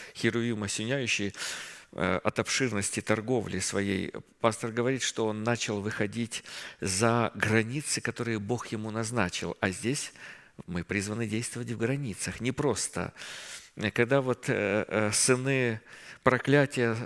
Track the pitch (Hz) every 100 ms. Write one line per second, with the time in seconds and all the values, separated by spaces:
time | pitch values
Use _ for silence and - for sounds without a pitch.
0 | - - 117 113 117 107 101 - 110 139
1 | 120 - 101 - - - - - - -
2 | 90 92 - - 110 - 131 104 95 -
3 | - 107 107 127 95 95 - 98 101 95
4 | 92 - - _ 117 107 117 110 120 131
5 | - - 110 107 110 120 - 104 101 -
6 | 107 107 117 - - - - - 90 92
7 | 113 120 113 - 110 110 110 143 - -
8 | 117 - 117 110 101 120 - 113 110 107
9 | 110 120 90 - 87 - 101 90 113 147
10 | - - - - - - - 87 82 101
11 | 101 107 110 107 120 120 117 110 113 143
12 | 135 92 - 98 117 131 147 104 - -
13 | 90 - - - - - - - 104 117
14 | 117 139 131 120 - 104 101 104 - 110
15 | 107 107 - 127 131 135 120 110 - -
16 | - - - 123 - 147 135 - 117 113